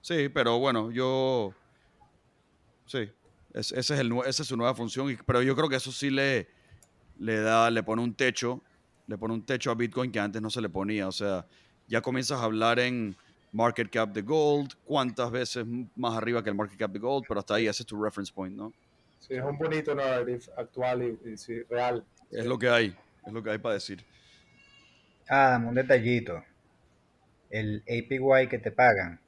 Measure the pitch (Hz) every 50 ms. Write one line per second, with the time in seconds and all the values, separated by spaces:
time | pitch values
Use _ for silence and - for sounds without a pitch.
0 | _ - 175 160 143 143 - 151 123 117 117 120 131 139 123 113 107 113 117 123
1 | 131 127 131 131 131 131 131 123 107 98 95 _ _ _ _ _ _ _ _ _
2 | - _ _ _ _ _ _ _ _ _ _ _ _ _ _ _ _ - - 135
3 | 110 104 - _ _ _ _ _ - _ - - 110 - - 127 123 - 151 139
4 | 135 117 117 123 123 135 135 139 151 131 131 117 117 123 131 - 120 110 - 127
5 | 135 139 127 107 - - 127 123 123 131 135 123 156 151 135 131 - 135 127 -
6 | 143 143 135 135 139 139 135 117 87 - _ _ _ _ - - - _ _ _
7 | _ _ - - 95 110 110 107 107 110 113 113 113 117 117 113 98 - 110 113
8 | 117 123 110 - 139 127 120 - - 120 127 - _ _ _ _ _ _ _ _
9 | _ - 110 95 110 110 113 113 107 - 135 123 - 135 117 113 120 117 - 127
10 | 127 127 107 110 101 101 95 113 107 110 104 120 110 101 80 95 98 101 110 107
11 | 98 95 92 - 101 101 95 90 82 _ _ - _ _ _ _ _ _ 110 113
12 | - 131 127 131 131 - 147 123 117 110 110 110 110 117 117 120 123 123 123 120
13 | 113 104 92 _ _ _ _ _ _ _ - 107 113 120 117 - 117 101 - 117
14 | 110 104 98 107 98 107 151 160 151 147 147 143 143 135 - _ _ - 143 147
15 | 131 123 110 - 123 120 113 123 123 - - 123 113 113 120 123 123 104 _ -
16 | 127 120 113 113 110 113 120 117 107 110 101 98 107 101 98 - 110 101 95 104
17 | 107 123 139 139 120 - 113 101 98 - 107 107 113 110 104 - 120 - 107 104
18 | 107 107 - - 101 92 - - 95 92 98 104 104 110 110 _ _ _ _ _
19 | _ _ _ _ - - 131 127 131 143 147 143 160 156 156 156 147 151 143 139
20 | 135 135 127 123 120 123 123 120 120 - - - 120 - _ 127 127 127 127 123
21 | 117 120 113 107 - 117 107 104 - - 117 117 120 _ 120 120 120 123 123 117
22 | 113 _ _ _ _ _ - - 113 120 127 120 113 123 120 117 113 101 90 -
23 | - _ _ _ _ - 107 113 107 107 107 110 117 120 107 101 - - 98 90
24 | - _ _ _ _ - - - _ _ _ - - - - - - _ _ _
25 | _ _ _ _ _ - 135 139 139 131 127 120 117 117 120 127 135 151 147 127
26 | 110 120 123 117 101 - 87 - - _ _ _ _ _ _ _ _ _ _ _
27 | _ _ _ _ _ _ _ _ _ _ - 107 110 107 107 104 - - 120 120
28 | 123 - 139 131 127 135 135 131 131 127 - 117 - 113 - - 123 120 110 98
29 | 92 87 85 - _